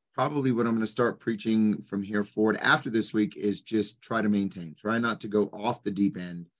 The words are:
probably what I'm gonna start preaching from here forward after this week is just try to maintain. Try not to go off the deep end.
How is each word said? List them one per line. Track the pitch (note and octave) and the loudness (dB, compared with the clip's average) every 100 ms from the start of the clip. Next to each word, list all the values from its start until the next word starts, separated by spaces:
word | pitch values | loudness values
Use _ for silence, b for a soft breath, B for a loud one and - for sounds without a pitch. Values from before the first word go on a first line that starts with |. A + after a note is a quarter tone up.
| _ | _
probably | - C#3+ D3 C3 | -4 -2 0 0
what | A#2 A#2 | 0 0
I'm | A2+ | 0
gonna | A2 | -2
start | - A#2+ - | 0 -2 -2
preaching | A#2 G#2+ A2+ A2 G#2+ - | -4 -4 0 4 4 2
from | - G2+ | -4 -6
here | G2 G#2 | -2 -2
forward | G#2 G#2+ G#2+ G#2 | -2 2 2 2
after | A2 C#3 C3 | 4 2 2
this | A2 - | 0 2
week | G#2+ G#2+ D2+ | 2 0 0
is | G#2 F#2+ | -2 -2
just | - A2 G2+ - | -2 -2 0 -4
try | - A2+ | -4 -2
to | G#2+ | 2
maintain. | G2+ G2 F#2 E2 D2+ | 2 0 -6 -12 -8
Try | G#2 A#2 | -2 0
not | A#2 G#2 | 0 -2
to | G#2+ | 0
go | G#2 G2+ | 0 0
off | G#2 A2+ A#2+ | -2 -4 -2
the | G#2 | -4
deep | F#2+ G2+ F#2 | 0 0 0
end. | F2+ F2 E2+ | -8 -10 -14